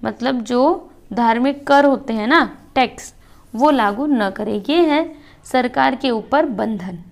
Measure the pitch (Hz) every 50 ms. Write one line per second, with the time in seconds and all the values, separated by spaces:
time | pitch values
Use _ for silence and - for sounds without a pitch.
0 | - 220 214 - 233 254 269 247 226 208 240 247 254 302 359 370 - - - -
1 | - - 208 233 240 233 226 233 247 269 285 285 - - 285 277 285 285 269 220
2 | - - 226 220 208 226 294 339 277 202 - - - - - 269 254 247 254 -
3 | - - - - - - - - - - - 220 254 302 294 254 220 202 202 208
4 | 277 302 294 240 208 196 190 - 220 214 208 208 196 220 294 339 349 320 294 294
5 | 330 320 - - - - - - _ - - 254 247 247 247 277 269 269 254 247
6 | - 262 240 220 214 - - 285 320 330 233 185 220 220 220 202 180 185 180 170
7 | - -